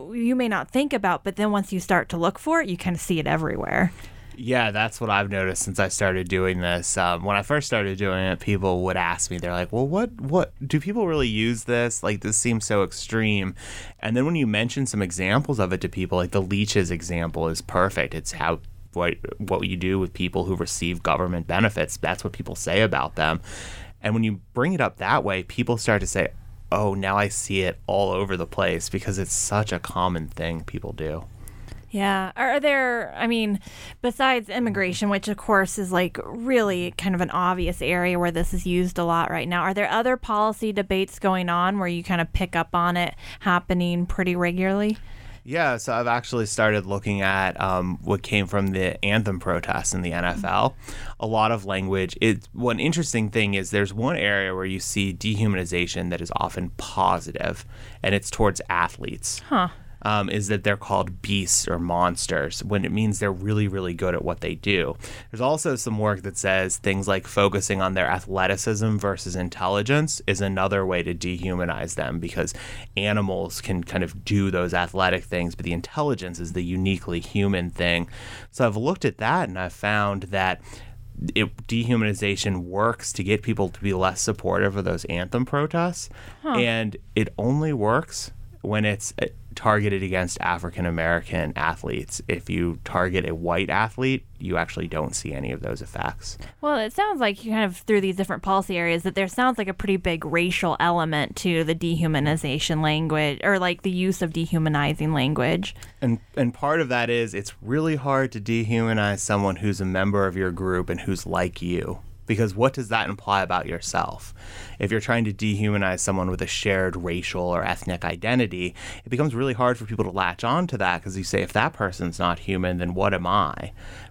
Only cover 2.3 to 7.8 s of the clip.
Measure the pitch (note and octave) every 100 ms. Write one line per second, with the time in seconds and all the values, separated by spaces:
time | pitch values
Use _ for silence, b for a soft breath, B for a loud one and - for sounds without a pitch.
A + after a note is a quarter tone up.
2.3 | G3 - E4 E3+ F3 - E3+ - E3+ C#3+
3.3 | D#3 D#3 - - - F3+ B B B B
4.3 | - A#2+ B2 A2+ G#2 A2 - A2+ G2+ G2+
5.3 | G2 F#2+ F2+ - F#2 F#2+ - G2 F#2 F2
6.3 | F#2 F#2 F2+ F2 F2 D#2+ - F2 E2+ F#2
7.3 | G2+ G2+ D3 C#3+ A2+